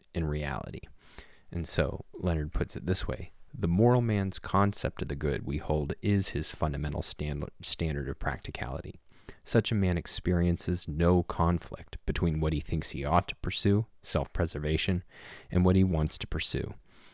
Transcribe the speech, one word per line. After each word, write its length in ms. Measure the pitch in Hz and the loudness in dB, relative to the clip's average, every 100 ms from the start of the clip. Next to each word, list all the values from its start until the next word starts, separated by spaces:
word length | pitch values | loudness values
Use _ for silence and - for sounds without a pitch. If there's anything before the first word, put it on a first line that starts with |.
| _ | _
in 120 | 87 78 | -4 -2
reality. 560 | 76 71 67 - - - - - - - - - | -2 -4 -6 -8 -12 -14 -20 -20 -20 -20 -20 -10
And 160 | 85 78 | -6 -2
so 380 | - 71 - - | 0 0 -2 -10
Leonard 400 | - 87 80 76 | -4 0 0 0
puts 220 | - - - | -2 -2 -4
it 100 | 87 | 0
this 220 | 90 - | 0 0
way, 240 | 65 - - - - | -4 -8 -14 -14 -4
"The 120 | 90 | 2
moral 320 | 90 120 123 | 6 6 6
man's 360 | 117 101 95 - | 4 0 0 -4
concept 640 | - 98 101 - - - | 0 2 2 2 -4 -2
of 60 | - | -6
the 80 | 71 | -2
good 320 | 71 64 - | -2 -2 -2
we 100 | 76 | -4
hold 360 | - 78 73 - | 0 0 0 0
is 260 | 101 101 92 | 2 2 2
his 220 | 76 76 | -2 -4
fundamental 500 | - 78 69 73 - | -2 -2 0 -4 -4
stand-, 480 | - - 76 73 - - | -4 -4 -4 -4 -6 -8
standard 460 | - - 80 71 67 | -4 -2 -2 -2 -4
of 100 | 67 | -4
practicality. 800 | 69 67 - - 64 69 - - - - - - | -4 -4 -8 -8 -6 -6 -10 -14 -20 -20 -20 -16
Such 280 | - 117 - | 2 2 2
a 40 | 107 | 2
man 200 | 95 85 | 2 2
experiences 920 | - - - 87 87 85 - 87 - | -2 -4 2 4 4 2 0 -2 -2
no 340 | 76 85 90 | 2 6 6
conflict 760 | - - 85 85 - - - - - | 2 0 2 2 -4 -14 -12 -8 -4
between 320 | - 87 78 | 0 2 2
what 140 | 78 | 0
he 60 | 73 | 0
thinks 320 | - 80 - | -2 -4 -4
he 140 | 67 69 | -4 2
ought 220 | 87 - | 2 2
to 80 | - | -6
pursue, 480 | - - 101 101 110 - | -6 0 2 2 0 -10
self-preservation, 1000 | - 78 69 - 85 76 76 78 - 90 - - - - - | -4 -4 -2 -2 -2 -2 0 0 0 -2 -4 -20 -20 -20 -2
and 120 | 90 | 4
what 120 | 92 95 | 6 6
he 80 | |
wants 340 | 95 80 76 - | 6 4 0 -2
to 100 | - | -4
pursue. 460 | 80 - - - - - - - | -4 -2 -4 -4 -8 -18 -20 -20